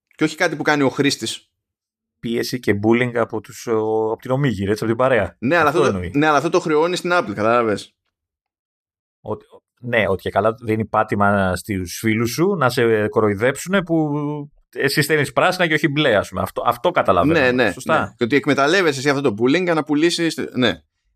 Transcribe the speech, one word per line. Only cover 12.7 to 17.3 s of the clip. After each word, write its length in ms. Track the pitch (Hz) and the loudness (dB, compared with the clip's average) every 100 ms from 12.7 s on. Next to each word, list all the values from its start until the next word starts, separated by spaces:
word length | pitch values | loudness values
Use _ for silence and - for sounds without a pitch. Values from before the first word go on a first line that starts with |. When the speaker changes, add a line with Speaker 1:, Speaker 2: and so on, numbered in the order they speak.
| 120 117 110 107 | 2 2 2 0
Speaker 2:
κοροϊδέψουνε 720 | 113 107 101 120 135 175 196 | 0 0 0 -2 -2 -2 -2
που 360 | 180 165 156 147 147 147 147 _ _ - | 0 -2 0 -2 -4 -8 -12 _ _ -4
εσύ 260 | 139 - | -2 0
στέλνεις 300 | 147 156 135 | 0 0 0
πράσινα 340 | - 170 180 170 | 0 0 2 0
και 80 | |
όχι 140 | 156 160 | 0 0
μπλε, 280 | 143 147 101 | 2 2 2
ας 120 | 92 | 0
πούμε. 120 | 92 | -4
Αυτό, 220 | 95 - 120 | -6 -2 -2
αυτό 240 | - 180 | 0 0
καταλαβαίνω. 480 | 165 117 92 135 | 2 2 4 4